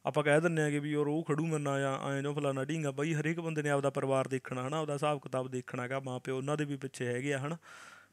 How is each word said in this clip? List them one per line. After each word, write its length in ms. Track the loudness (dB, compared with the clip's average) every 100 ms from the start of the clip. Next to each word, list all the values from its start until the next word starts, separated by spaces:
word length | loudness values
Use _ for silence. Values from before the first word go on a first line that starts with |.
| -2
ਆਪਾਂ 180 | 2
ਕਹਿ 180 | 6 6
ਦਿੰਦੇ 220 | 6 4
ਆ 60 | 2
ਕਿ 100 | 2
ਵੀ 120 | 0
ਯਾਰ 160 | 2 2
ਉਹ 160 | 0
ਖੜੂ 220 | 0 0 2
ਮੇਰੇ 180 | 0
ਨਾਲ 160 | 0 0
ਜਾਂ 320 | 0 -2 -2
ਐਂ 100 | -2
ਜੋ 120 | -2
ਫਲਾਨਾ 300 | 0 0 0
ਢੀਂਗਾ, 280 | -2 0 -2
ਬਾਈ 220 | -2 0
ਹਰੇਕ 260 | 0 0 0
ਬੰਦੇ 240 | -2 -2
ਨੇ 60 | 2
ਆਪਦਾ 200 | 2 2
ਪਰਿਵਾਰ 380 | 0 2 2 2
ਦੇਖਣਾ, 400 | -2 -4 -4 -2
ਹਨਾ, 120 | -2
ਆਪਦਾ 140 | -2
ਹਿਸਾਬ 260 | -2 0 -2
ਕਿਤਾਬ 280 | -2 -4 -2
ਦੇਖਣਾ 360 | -4 -6 -6
ਹੈਗਾ, 160 | -4 -4
ਮਾਂ 200 | -4 -6
ਪਿਓ 180 | -4 -4
ਉਹਨਾਂ 200 | -2 0
ਦੇ 80 | 0
ਵੀ 120 | -4
ਪਿੱਛੇ 280 | -6 -4 -2
ਹੈਗੇ 280 | -2 0
ਆ, 40 | -2
ਹਨਾ। 200 | -2 -6 -10 -20 -20 -20 -6